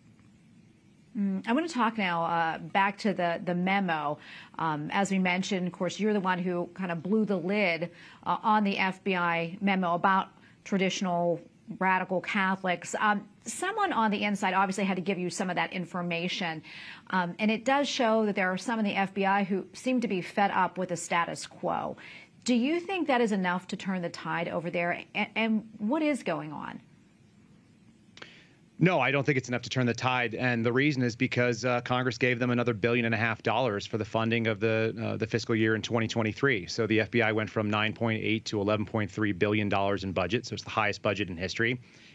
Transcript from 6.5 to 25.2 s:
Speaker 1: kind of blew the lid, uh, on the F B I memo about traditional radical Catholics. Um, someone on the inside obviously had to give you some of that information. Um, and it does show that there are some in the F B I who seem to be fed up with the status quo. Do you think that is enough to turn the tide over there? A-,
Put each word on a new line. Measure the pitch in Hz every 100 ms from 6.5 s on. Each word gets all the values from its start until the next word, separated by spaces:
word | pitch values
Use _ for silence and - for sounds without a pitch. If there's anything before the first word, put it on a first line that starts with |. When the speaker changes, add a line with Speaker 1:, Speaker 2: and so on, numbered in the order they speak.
| 175 175
Speaker 1:
kind | - 185
of | 170
blew | 180 220
the | 208 190
lid, | 170 208 185 165 170 - - -
uh, | - 175
on | 220 214
the | 202 196
F | 190 185
B | 202
I | 180 175 170 165 185
memo | 196 190 175
about | 175 196 190 - - - -
traditional | - 190 185 - 185 175 175 165 - - - 180
radical | 190 185 180 180
Catholics. | - 208 190 190 190 170 - -
Um, | 214 208 - -
someone | 226 - 359 427 381
on | 226 220
the | 202
inside | 208 196 190
obviously | 185 196 190
had | 196 185
to |
give | 180 180
you | 180
some | - 185
of | 170
that | 165
information. | 190 170 185 175 170 175 - 175 160 - - - - -
Um, | 185 175 -
and | 214
it | 220
does | 240 277 277
show | - 226 220 214
that |
there | 196 185
are | 185
some | 247 226
in |
the | 202 196
F | 190
B | 196
I | 190 202
who | 185 196 -
seem | - 247 254
to | 220
be | 185
fed | 160 - 196
up | 190 175 185
with | 180
the | 165
status | - 175 160 156 -
quo. | - 170 170 - - - - - -
Do | -
you | 247 262 349
think | 339 381 294
that | 247
is | 233
enough | 202 180 185 -
to | 196
turn | 196 185
the | 170
tide | - 165 160 170
over | 175 170
there? | 175 170 - -
A-, | 196